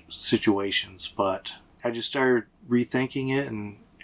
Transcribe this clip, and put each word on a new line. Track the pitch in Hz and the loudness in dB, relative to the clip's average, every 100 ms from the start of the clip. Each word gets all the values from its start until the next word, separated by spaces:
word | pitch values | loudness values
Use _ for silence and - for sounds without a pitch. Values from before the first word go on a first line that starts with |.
| - | -6
situations. | - - 113 - 101 98 95 98 92 - | -4 2 2 4 2 2 -2 -4 -8 -8
But | - 98 110 - - _ _ | -2 0 0 -6 -14 _ _
I | 120 | -4
just | 117 113 | -2 -2
started | 139 131 123 - _ - | 2 4 2 0 _ 0
rethinking | 120 120 127 127 139 131 135 | 0 2 0 -2 -2 -2 -2
it, | 139 | -2
and | 110 104 104 - - | -6 -8 -12 -20 -16